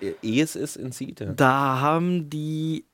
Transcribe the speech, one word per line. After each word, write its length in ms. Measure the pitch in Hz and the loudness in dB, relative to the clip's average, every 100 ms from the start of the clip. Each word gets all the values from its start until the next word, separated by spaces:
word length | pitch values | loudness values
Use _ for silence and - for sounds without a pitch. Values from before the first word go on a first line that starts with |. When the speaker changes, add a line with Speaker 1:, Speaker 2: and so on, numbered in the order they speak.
| 98 - | -8 -4
Speaker 1:
Ehes 340 | 110 123 160 - | 0 2 2 -2
ist 200 | 147 - | -8 -6
in 160 | 127 | -10
Siete. 420 | - 131 - 107 | -8 -10 -8 -4
Speaker 2:
Da 460 | 135 131 135 139 131 | 4 4 6 2 2
haben 500 | 147 165 180 180 147 | 2 2 2 0 -2
die 540 | 151 151 156 160 160 - | -6 -4 -2 -2 -4 -8